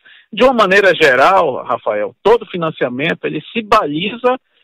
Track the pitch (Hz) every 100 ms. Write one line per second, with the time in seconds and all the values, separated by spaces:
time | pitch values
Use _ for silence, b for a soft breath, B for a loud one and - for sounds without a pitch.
0 | b b b 208 254 233 190 196 196 156
1 | 147 127 156 190 156 110 92 120 123 104
2 | 104 - 202 233 208 180 160 - 135 123
3 | 160 170 147 156 - 233 208 214 151 151
4 | 196 233 247 254 _ _